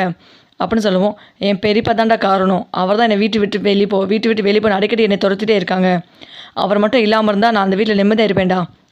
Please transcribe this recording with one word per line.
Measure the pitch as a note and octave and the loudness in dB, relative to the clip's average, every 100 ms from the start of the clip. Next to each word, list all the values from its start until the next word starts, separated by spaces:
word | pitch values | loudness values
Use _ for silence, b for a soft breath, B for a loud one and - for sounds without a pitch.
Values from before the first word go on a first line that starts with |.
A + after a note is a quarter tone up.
| F#3 E3+ b b b b | -2 -6 b b b b
அப்படின்னு | F3+ A3+ G#3 | -2 0 0
சொல்லுவோம். | F#3 G3+ G#3 B B | 0 0 -4 B B
"என் | G3 G3+ | -4 -2
பெரியப்பா | G#3 G#3 A3+ A3 | 0 0 0 0
தான்டா | A3+ A3+ | 2 2
காரணம், | G3 F#3+ F#3 F#3 - | 2 0 0 0 -4
அவர் | - F#3 G#3 | -4 -2 0
தான் | A#3 | 2
என்னை | G3+ | 0
வீட்டு | G#3+ G#3+ | 0 0
விட்டு | G3+ G#3 | -2 -2
வெளியே | G3 G3 G3+ | 0 0 0
போ, | G3 G3 | 0 0
வீட்டு | G#3+ A3+ | 0 0
விட்டு | A3 | 0
வெளியே | G3+ G#3 | 0 0
போன்னு | G#3+ G3 | 0 0
அடிக்கடி | G3+ A#3 A3 | 0 0 0
என்னை | G3 | 2
துரத்திட்டே | G3 G3 G#3+ G#3 | 0 -2 0 0
இருக்காங்க. | F3 F#3 F#3 F3+ - B B B B | 0 0 0 0 -4 B B B B
அவர் | - F#3 G3+ | -6 -2 0
மட்டும் | G#3+ B3+ G#3+ | 2 2 2
இல்லாம | A3 G#3+ | 2 0
இருந்தா | G3 A#3 | 2 2
நான் | A3 F#3+ | 2 0
அந்த | F#3+ | 0
வீட்ல | A3 G3+ | 0 0
நிம்மதியா | G3+ A3 G#3+ | 2 2 0
இருப்பேன்டா," | G3 F#3 F#3 E3+ - _ | 0 0 -2 -4 -10 _